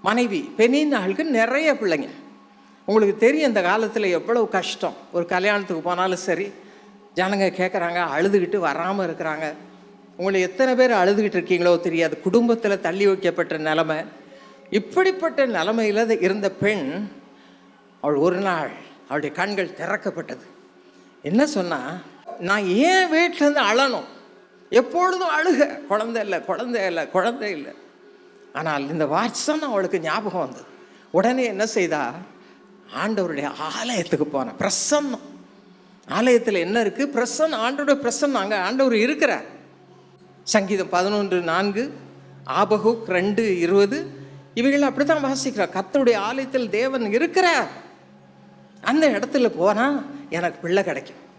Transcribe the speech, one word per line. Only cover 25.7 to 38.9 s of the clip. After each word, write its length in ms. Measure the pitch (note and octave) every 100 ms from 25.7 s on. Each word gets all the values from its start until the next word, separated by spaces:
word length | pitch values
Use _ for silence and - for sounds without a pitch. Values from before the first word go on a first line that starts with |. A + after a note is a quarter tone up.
| -
குழந்தை 360 | - G#3 A3+ A3+
இல்லை, 240 | G#3 E3+
குழந்தை 400 | - F3+ A#3+ A#3
இல்லை, 240 | F#3+ E3 D3+
குழந்தை 420 | F#3 G3+ C4 G#3+
இல்லை." 220 | D#3+ - - - _ - - - - -
ஆனால் 360 | - D#3+ D3 C#3
இந்த 160 | D#3+
வாசனம் 680 | D3 D#3+ A#3 - - D4+ D4
அவளுக்கு 280 | G#3 F#3 F#3
ஞாபகம் 400 | D#3+ F#3 G#3 F3
வந்தது. 260 | C3 B2 - - - - -
உடனே 320 | F3 A3 B3+
என்ன 220 | A#3+ F#3+
செய்தா? 460 | A3 A3 E3+ D3+ A#2+ D#3 F#3 - - - - - - B2+
ஆண்டவருடைய 460 | G3+ G#3 F3+ C#3+ C#3+ - D#3 C#3+
ஆலயத்துக்கு 460 | A#3 A3+ E3 D3
போனா. 260 | D3+ C#3 A#2+ -
பிரசன்னம். 600 | D3 - - D4 C#4+ A#3 - - - - - - - - -
ஆலயத்துல 440 | - - A#3+ A3+
என்ன 260 | F#3+ E3+ A3+
இருக்கு? 320 | G#3+ - -
பிரசன்னம், 420 | A#3 A#3+ - D#4+
ஆண்டவருடைய 560 | B3 A#3 C#4 C#4+ C#4+ A#3+
பிரசன்னம். 200 | - D4
அங்க 280 | B3 G3 G#3+
ஆண்டவர் 360 | F#3 C4 C4+